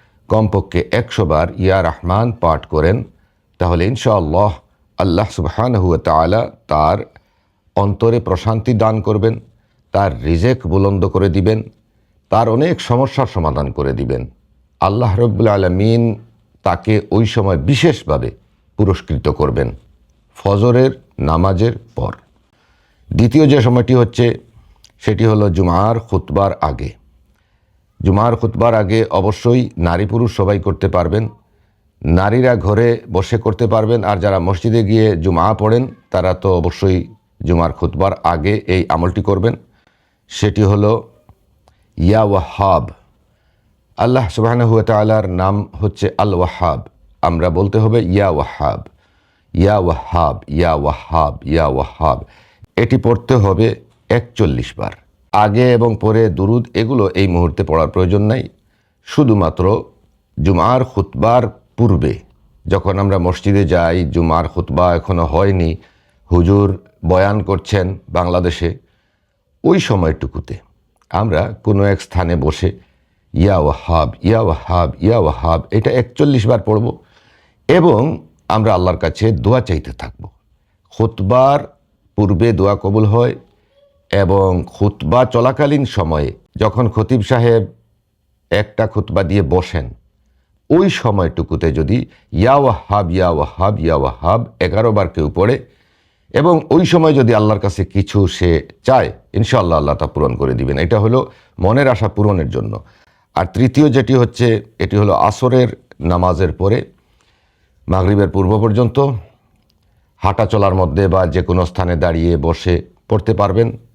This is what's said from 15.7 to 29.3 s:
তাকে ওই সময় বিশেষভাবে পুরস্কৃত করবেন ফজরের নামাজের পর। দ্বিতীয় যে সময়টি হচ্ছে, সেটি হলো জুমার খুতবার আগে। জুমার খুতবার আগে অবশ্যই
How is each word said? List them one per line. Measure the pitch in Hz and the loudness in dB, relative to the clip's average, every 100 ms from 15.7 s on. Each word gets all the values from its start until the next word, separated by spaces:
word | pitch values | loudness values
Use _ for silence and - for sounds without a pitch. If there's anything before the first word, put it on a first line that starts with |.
| 90 110 117 117 110 - _ _ _ | 0 2 2 0 -4 -12 _ _ _
তাকে | 95 87 - 107 - | -4 -2 0 -2 0
ওই | 107 113 | 0 0
সময় | 117 98 85 76 | 0 0 0 0
বিশেষভাবে | 135 170 131 - 69 58 - _ _ _ - | 2 2 0 -2 -4 -4 -10 _ _ _ -2
পুরস্কৃত | 95 87 - 73 73 71 | 0 0 -4 -4 -2 -2
করবেন | 73 62 62 - _ _ _ _ _ - | -2 -2 -4 -8 _ _ _ _ _ -6
ফজরের | 98 101 120 120 131 - _ - 71 | -2 2 2 4 2 -2 _ -6 -2
নামাজের | 82 95 92 117 113 - | 0 0 0 -2 -4 -12
পর। | - - - _ _ _ _ _ _ _ _ - | -10 -10 -10 _ _ _ _ _ _ _ _ -6
দ্বিতীয় | - 117 151 151 | 0 2 4 6
যে | 139 117 | 4 4
সময়টি | 123 117 | 2 2
হচ্ছে, | 127 113 - 139 - - _ _ _ _ _ | 2 2 2 0 -2 -10 _ _ _ _ _
সেটি | - 101 113 | -4 0 2
হলো | 104 104 82 | 2 2 2
জুমার | 90 87 107 117 110 | 0 2 0 -2 -2
খুতবার | 92 - 98 98 - | -4 -2 0 0 -2
আগে। | 78 64 - - _ _ _ _ _ _ _ _ _ - | -4 -4 -10 -14 _ _ _ _ _ _ _ _ _ -4
জুমার | 92 95 117 117 | 0 2 2 0
খুতবার | 110 110 117 | -2 0 2
আগে | 113 95 113 - | 2 2 0 0
অবশ্যই | 90 98 | 0 -2